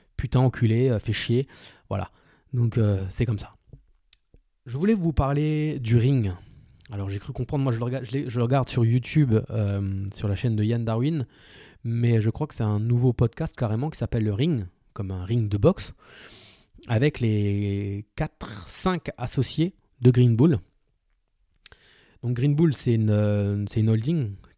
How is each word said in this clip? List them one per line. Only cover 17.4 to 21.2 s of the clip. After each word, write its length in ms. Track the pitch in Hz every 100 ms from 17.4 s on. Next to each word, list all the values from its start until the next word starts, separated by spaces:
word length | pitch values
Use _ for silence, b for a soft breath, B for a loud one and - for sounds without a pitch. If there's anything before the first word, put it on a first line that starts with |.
| 101 101 101 98 101 101 107 -
quatre, 540 | 156 - - 107 92
cinq 400 | - 185 180 - -
associés 560 | 120 - 123 - 170 - _ -
de 100 | 123
Green 240 | 123 123 110
Bull. 240 | 165 113 - _ _ _ _ _